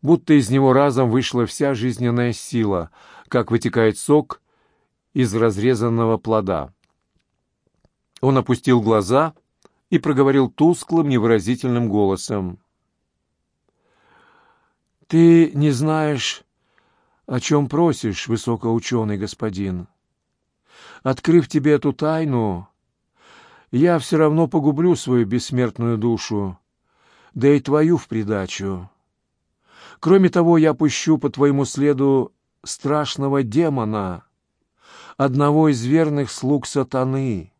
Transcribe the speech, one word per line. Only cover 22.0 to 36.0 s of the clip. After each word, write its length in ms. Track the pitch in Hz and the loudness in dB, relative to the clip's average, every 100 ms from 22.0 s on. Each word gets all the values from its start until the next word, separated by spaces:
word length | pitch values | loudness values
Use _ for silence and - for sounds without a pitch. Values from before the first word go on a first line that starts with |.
| 151 160 160 123 110 87 92 _ _ _ _ _ _ - - _ _ | -4 -2 -2 -2 -2 -6 -12 _ _ _ _ _ _ -20 -20 _ _
я 280 | 120 165 170 | 0 2 2
всё 180 | 127 160 | 0 2
равно 300 | 156 156 160 | 2 2 0
погублю 480 | 160 143 143 175 160 | 0 0 0 0 0
свою 280 | - 123 | 0 0
бессмертную 720 | 107 120 - 127 123 - 117 113 | 0 -2 -4 -4 -4 -2 -4 -2
душу, 640 | 117 113 - 104 98 90 _ _ _ _ _ _ _ | -2 -4 -4 -6 -6 -10 _ _ _ _ _ _ _
да 160 | - 135 | 0 2
и 100 | 143 | 2
твою 360 | 127 147 160 165 | 2 0 2 0
в 100 | - | -2
придачу. 840 | 110 104 104 95 - 98 95 92 _ _ _ _ _ _ _ _ _ - - | -8 -4 -4 -6 -8 -8 -8 -12 _ _ _ _ _ _ _ _ _ -20 -6
Кроме 300 | 160 190 185 | 4 4 6
того, 300 | 175 170 170 | 4 4 4
я 160 | 156 | 4
пущу 420 | 127 156 - - 156 | 2 0 0 0 0
по 140 | 147 | 0
твоему 340 | - 143 139 | 0 2 2
следу 680 | 135 - 143 135 139 135 120 _ _ _ | -2 0 0 2 2 2 0 _ _ _
страшного 800 | - - 143 151 143 - 139 139 | -16 -10 -4 -4 -4 -6 -4 -2
демона, 840 | 120 117 170 139 107 107 95 87 _ _ _ _ _ _ _ - - - | -2 0 0 -2 -4 -4 -6 -10 _ _ _ _ _ _ _ -20 -20 -4
одного 540 | 135 131 143 151 156 | -2 2 2 4 2
из 120 | 131 120 | 2 0
верных 440 | 156 | 2